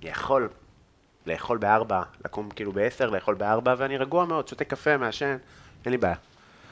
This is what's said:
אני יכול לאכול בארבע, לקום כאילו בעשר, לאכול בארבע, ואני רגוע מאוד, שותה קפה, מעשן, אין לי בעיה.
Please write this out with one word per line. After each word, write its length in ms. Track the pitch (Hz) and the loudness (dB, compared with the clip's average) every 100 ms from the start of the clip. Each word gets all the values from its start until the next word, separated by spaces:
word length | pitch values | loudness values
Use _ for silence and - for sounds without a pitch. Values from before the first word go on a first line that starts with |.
אני 80 | 82 | -10
יכול 380 | - - 135 113 - - _ _ _ _ _ 87 | -6 0 2 0 -6 -20 _ _ _ _ _ -6
לאכול 320 | 82 - 113 | -6 -2 0
בארבע, 440 | 104 110 110 92 85 - | 4 4 4 0 -2 -10
לקום 240 | - - 104 - | -10 -8 -8 -8
כאילו 160 | 101 | -4
בעשר, 380 | 95 113 - 120 | 0 0 0 0
לאכול 240 | 98 - | 0 0
בארבע, 400 | 98 104 110 123 127 | 0 2 2 4 2
ואני 180 | 135 135 | 0 -2
רגוע 280 | 135 170 | 0 0
מאוד, 240 | 175 160 - | 2 -2 -4
שותה 160 | 127 | -6
קפה, 320 | - 135 151 143 | -6 -2 2 2
מעשן, 400 | 120 - 139 131 - - - - | 0 -2 -2 -2 -8 -20 -20 -10
אין 80 | 123 | -2
לי 60 | 123 | 0
בעיה. 160 | 92 82 - _ - - - | 0 -2 -8 _ -20 -20 -20